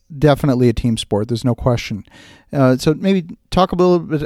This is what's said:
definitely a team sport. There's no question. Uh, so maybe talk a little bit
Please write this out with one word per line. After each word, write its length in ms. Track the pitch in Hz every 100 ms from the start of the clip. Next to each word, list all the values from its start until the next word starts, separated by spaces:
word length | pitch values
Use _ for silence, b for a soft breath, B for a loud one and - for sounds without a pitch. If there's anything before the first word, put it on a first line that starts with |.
| - 147
definitely 500 | 147 135 147 123 123
a 40 |
team 240 | 110 120 110
sport. 320 | - 101 113
There's 140 | 117
no 120 | 127
question. 500 | 117 131 120 - 104 - B B B B
Uh, 240 | 143 131 131
so 160 | 160
maybe 320 | 156 190 190 170 - -
talk 220 | 180 185
a 40 |
little 220 | 180 180 175
bit 260 | 165 151